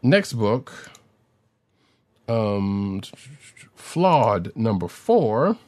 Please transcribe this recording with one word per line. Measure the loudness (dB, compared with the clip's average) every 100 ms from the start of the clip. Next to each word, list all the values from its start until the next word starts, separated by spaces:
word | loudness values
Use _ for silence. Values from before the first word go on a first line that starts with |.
Next | 4 2 0
book, | -2 0 -2 -4 -20 -20 -20 _ _ _ _ _ _ _ _ _ _ _ _ -4
um, | -2 0 -2 -2 -2 -4 -6 -10 -20 -20 -20 -20 _ -20 _
Flawed | -10 0 2 4 4 0 -4 -4
number | -2 -2 -4
four | -10 0 2 2 2 0 -2